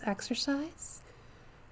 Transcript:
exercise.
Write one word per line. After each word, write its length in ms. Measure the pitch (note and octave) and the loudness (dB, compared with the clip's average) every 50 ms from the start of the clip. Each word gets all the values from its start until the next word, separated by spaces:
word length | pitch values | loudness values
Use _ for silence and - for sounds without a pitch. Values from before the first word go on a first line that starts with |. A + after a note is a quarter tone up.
| - | 6
exercise. 960 | G#3 G3 - - - A#3+ - - C#4+ C#4 C#4 D4+ E4+ - - - - - - - - - - - - - - - - - - - - | 4 2 2 2 2 2 4 4 4 4 4 2 0 -4 -4 -4 -4 -4 -4 -6 -12 -16 -16 -16 -16 -16 -16 -16 -18 -18 -18 -18 -18